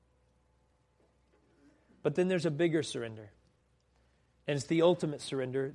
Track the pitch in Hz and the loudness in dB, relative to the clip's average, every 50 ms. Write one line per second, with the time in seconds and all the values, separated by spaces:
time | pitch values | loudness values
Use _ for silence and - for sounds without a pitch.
0 | _ _ _ _ _ _ _ _ _ _ _ _ _ _ _ _ _ _ _ _ | _ _ _ _ _ _ _ _ _ _ _ _ _ _ _ _ _ _ _ _
1 | _ _ _ _ _ _ _ _ _ _ _ _ - - _ _ _ _ - - | _ _ _ _ _ _ _ _ _ _ _ _ -20 -20 _ _ _ _ -20 -4
2 | - 147 147 185 180 185 185 175 143 170 147 147 170 170 156 165 135 - - 127 | -4 -2 0 2 2 2 2 0 0 -2 0 2 0 2 2 0 -2 -2 -6 -8
3 | 120 113 110 110 107 101 - _ _ _ _ _ _ _ _ _ _ _ _ _ | -8 -8 -10 -14 -18 -20 -20 _ _ _ _ _ _ _ _ _ _ _ _ _
4 | _ _ _ _ _ _ _ _ _ - 147 139 - - 165 165 160 175 180 175 | _ _ _ _ _ _ _ _ _ -4 -4 -4 -2 0 2 6 6 6 6 4
5 | - 156 147 123 - - 147 135 127 127 123 135 135 139 | 0 -4 -4 -6 -8 -4 -4 -2 -2 -2 -2 -2 -2 -2